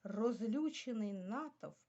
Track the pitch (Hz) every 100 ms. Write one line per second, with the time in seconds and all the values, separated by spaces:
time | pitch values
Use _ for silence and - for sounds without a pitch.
0 | 202 202 233 202 220 254 311 - - 226
1 | 208 196 185 240 311 - 147 -